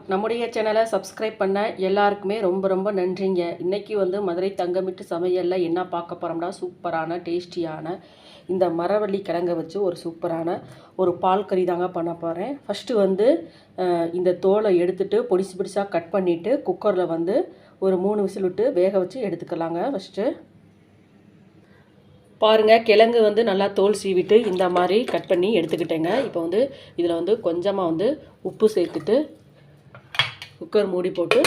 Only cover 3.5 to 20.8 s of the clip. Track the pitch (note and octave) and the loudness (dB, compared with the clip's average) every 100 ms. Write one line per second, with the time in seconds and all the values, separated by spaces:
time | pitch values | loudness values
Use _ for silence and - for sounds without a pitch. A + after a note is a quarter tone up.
3.5 | E3+ F3 G3+ G3+ G#3 F#3 G3 G3 E3+ F#3+ | -4 -4 -4 -4 -2 -2 -2 -2 -2 -4
4.5 | G3 F3+ F#3 F#3+ F#3 F#3+ E3+ F3+ F3+ F3 | -4 -4 -2 -4 -8 -8 -4 -2 0 0
5.5 | F#3 E3 F3 F3+ E3+ E3+ F3 F3 E3 F3 | 0 0 -2 -4 -6 -8 -8 -6 -6 -6
6.5 | G3 F3+ - F3 E3 D#3+ F3 E3+ F3 F3 | -8 -10 -8 -6 -4 -4 -6 -4 -6 -6
7.5 | F3+ E3 D#3 D#3 F#3+ - - - - - | -6 -6 -6 -8 -10 -12 -20 -20 -20 -6
8.5 | F#3 F3 E3 F3 G#3 G#3 G3 F#3+ E3+ F3 | 0 0 0 0 0 0 -4 -4 -2 -2
9.5 | E3 D#3+ G3 G3 F3 E3+ E3 F3 E3 E3 | -2 -4 -2 -2 -4 -8 -8 -6 -4 -4
10.5 | G3 - - - - F3+ F3 F#3+ F#3+ G3+ | -6 -8 -20 -18 -2 0 2 2 0 0
11.5 | F#3+ F3+ F3 F3+ F3+ E3+ E3 E3+ E3 A3 | 0 0 0 -2 -2 -4 -4 -6 -6 -6
12.5 | C#4 - D4+ - A3+ G3 F#3 A3+ E4 - | -8 -8 -8 -2 2 2 4 4 4 0
13.5 | - _ - F3+ E3+ E3+ F3 F3+ F3 F#3+ | -18 _ -4 0 0 0 0 0 2 2
14.5 | G#3 A3 F3 F3 F3+ F#3 G3+ - F#3 F#3+ | 2 4 2 2 -2 -2 -2 0 0 0
15.5 | F3+ F#3 G#3 G3+ E3+ E3 G3+ F#3 E3 F#3 | -6 -6 -4 -2 -4 -2 -2 0 0 0
16.5 | C#4 - F3+ G#3+ F#3 F3 E3 E3+ A#3+ - | -2 0 -2 0 0 0 -2 0 0 -2
17.5 | - - - F#3+ F#3 G3 G#3 G3 F#3+ F#3 | -8 -20 -4 0 2 0 0 -2 -2 -4
18.5 | F3+ A#3+ F3 F#3+ G3+ F3+ C4 G3+ E3 - | 0 0 2 2 2 -2 -4 -6 -6 -8
19.5 | E3 E3 E3 G#3+ G3 - - A#3+ F4 - | -6 -4 -4 -4 -4 -8 -4 -4 -4 -12
20.5 | - - _ | -20 -20 _